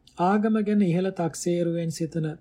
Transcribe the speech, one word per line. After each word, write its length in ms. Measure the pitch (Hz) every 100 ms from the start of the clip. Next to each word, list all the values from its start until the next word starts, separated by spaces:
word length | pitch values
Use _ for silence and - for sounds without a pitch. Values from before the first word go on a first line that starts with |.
| _ -
ආගම 380 | 180 214 220 220
ගැන 220 | 202 208
ඉහළ 280 | 185 175 190
තක්සේරුවෙන් 800 | 185 165 - 175 175 170 170 165
සිතන 360 | - 160 165 156 156